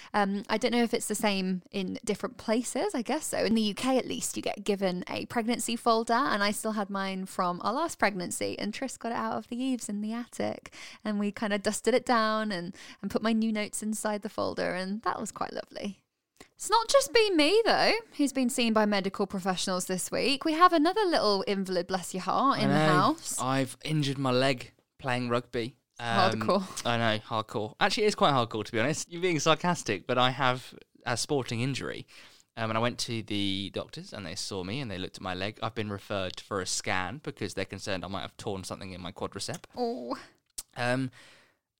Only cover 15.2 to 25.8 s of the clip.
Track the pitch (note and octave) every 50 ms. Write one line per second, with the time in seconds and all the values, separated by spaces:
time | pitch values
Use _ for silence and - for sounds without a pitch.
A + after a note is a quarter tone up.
15.2 | A3+ - - - - - - - - - - - - G3+ F#3+ - _ _ _ _
16.2 | _ _ _ - - - _ - - - G4+ A#4 A4+ A#4+ - C#5 C5 - D4+ A#4
17.2 | G#4+ G#4 F#4 D#4 D4 D4+ G4 A4+ A4+ F4+ G#3 C3 D#3+ G3+ G4 A4+ A4+ - - -
18.2 | D4 C4 - C4+ C4 A#3+ - - A#3+ A3+ A3 A3 G#3+ G#3 G#3 G3 F#3 F#3+ - -
19.2 | G#3 G3 - F#3+ F3 G3 F#3 F3+ - G3 F#3 F3+ F3+ - F#3 F3+ - - - -
20.2 | - A#3 C#4 C4 - E4 D#4 D#4+ F4+ F4+ E4+ E4 C#4+ E4+ F#4 G#4+ G#4+ F4+ D#4 -
21.2 | - G#3 G3+ F#3+ F#3+ - G3+ G3 F#3+ F3+ F#3 F3+ F3 - F#3 F#3 F3 - - F#3
22.2 | F3+ F#3 - - A#3+ C#4 B3 - - C#3 C#3 D3+ D#3 D#3 D#3 F3+ G3 B3 D#4+ E4
23.2 | - - - - A#2+ B2+ C3+ C3+ C3+ B2+ - - - C#3+ D#3 D3+ C#3+ C3+ C3+ C3
24.2 | C#3 C3 B2 B2+ C3 C#3 C#3 B2 - - - _ _ _ _ - - C3+ B2 B2
25.2 | B2 A#2+ A#2+ A#2+ B2 _ - B2 A2+ C3 - _